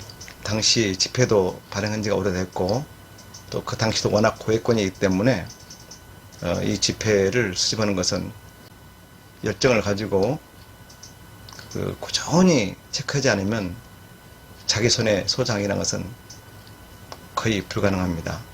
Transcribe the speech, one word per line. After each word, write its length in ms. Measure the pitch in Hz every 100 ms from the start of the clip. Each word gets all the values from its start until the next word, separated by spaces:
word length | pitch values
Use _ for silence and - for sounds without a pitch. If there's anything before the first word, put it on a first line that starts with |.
| - - - -
당시 540 | - 107 - 120 104 92
지폐도 640 | - - 120 104 92 - -
발행한 340 | 101 104 107
지가 140 | 101 95
오래됐고, 680 | 98 90 92 - 92 120 156 - - - - - -
또 140 | -
그 140 | - -
당시도 340 | 110 - 107
워낙 260 | 104 110 -
고액권이기 600 | - 110 - 113 95 -
때문에, 480 | 98 92 120 101 - - - - - - - - - -
어, 200 | 90 90
이 140 | 101 101
지폐를 800 | - 90 110 101 98 120 104
수집하는 400 | 90 - 110 104
것은 340 | 92 90 92 90 - - - - - - - - - - -
열정을 360 | 107 - 131 113
가지고 560 | 101 101 104 98 107 156 - - - - - - - - - - - - -
그 240 | 98 95 95
꾸준히 720 | - - - 160 185 147 92 - -
체크하지 380 | - - 143 127
않으면 440 | 101 95 113 90 - - - - - - - - -
자기 240 | - 107 117
손에 360 | - 110 98 -
소장이라는 480 | - 123 104 101 98
것은 280 | 90 101 92 - - - - - - - - - - - -
거의 260 | - 113 101
불가능합니다. 800 | - 107 101 95 90 82 - 82 -